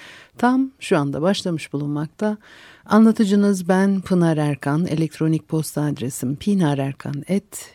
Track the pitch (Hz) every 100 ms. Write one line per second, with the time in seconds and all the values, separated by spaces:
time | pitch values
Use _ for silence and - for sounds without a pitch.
0 | - - - - 240 262 262 - - 175
1 | 143 139 170 196 185 160 - 143 147 147
2 | 151 - 214 214 - - - - - 208
3 | 226 220 202 202 202 190 175 190 196 190
4 | - 185 165 156 147 139 143 151 180 156
5 | 160 - 160 160 - 160 151 147 147 139
6 | 120 - 127 143 208 202 156 139 139 139
7 | 135 139 143 196 - - -